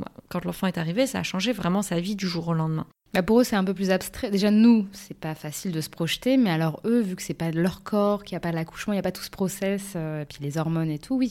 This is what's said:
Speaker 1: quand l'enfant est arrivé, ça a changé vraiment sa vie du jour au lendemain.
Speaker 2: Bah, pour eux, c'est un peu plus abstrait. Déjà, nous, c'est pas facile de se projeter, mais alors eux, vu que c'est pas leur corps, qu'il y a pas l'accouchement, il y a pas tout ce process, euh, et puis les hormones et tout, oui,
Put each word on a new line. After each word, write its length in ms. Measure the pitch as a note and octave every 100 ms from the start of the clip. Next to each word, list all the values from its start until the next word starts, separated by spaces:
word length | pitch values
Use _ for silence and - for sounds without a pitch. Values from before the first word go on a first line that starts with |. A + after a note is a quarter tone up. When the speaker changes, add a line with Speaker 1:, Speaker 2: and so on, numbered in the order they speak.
| - - -
Speaker 1:
quand 160 | F3+
l'enfant 240 | E3+ E3+ F#3+
est 100 | E3+
arrivé, 280 | D#3+ F#3 C4+
ça 100 | F#3+
a 40 |
changé 280 | E3 F#3 G#3
vraiment 300 | A#3+ E3+ G3
sa 160 | G3+ E3+
vie 160 | F3+
du 140 | G#3 F#3
jour 180 | E3+ E3
au 60 |
lendemain. 320 | E3 D#3+ D#3 - _ _
Speaker 2:
Bah, 80 | F#3
pour 160 | F3 A3+
eux, 60 |
c'est 120 | B3 G#3
un 80 |
peu 100 | F#3
plus 160 | F#3+ F#3+
abstrait. 400 | F#3 - - A3+
Déjà, 200 | G3 G#3
nous, 360 | G#3+ A#3 A3+ G3
c'est 200 | - -
pas 220 | - D#3+
facile 360 | D#3 D3+ - F#3+
de 120 | D#3+
se 80 | D3+
projeter, 480 | - E3 - B3 C4+
mais 100 | A3
alors 320 | D#3+ D#3+ D3+ A3
eux, 160 | A#3+
vu 120 | G3
que 80 | F#3
c'est 120 | -
pas 160 | D#3 E3
leur 320 | D#3+ F3+ -
corps, 420 | - G#3 G3+ G3+
qu'il 80 | G3+
y 40 | F3
a 40 |
pas 120 | E3+
l'accouchement, 420 | E3 D#3+ - -
il 20 | G3+
y 20 |
a 40 |
pas 100 | F#3
tout 100 | F#3
ce 60 | -
process, 640 | - F#3 - G3 G3+ G3 F3
euh, 260 | D#3 D#3
et 20 |
puis 140 | D3 -
les 160 | C#3+ D3+
hormones 340 | D#3+ E3 D#3+
et 80 | D3+
tout, 180 | - C4
oui, 140 | B3+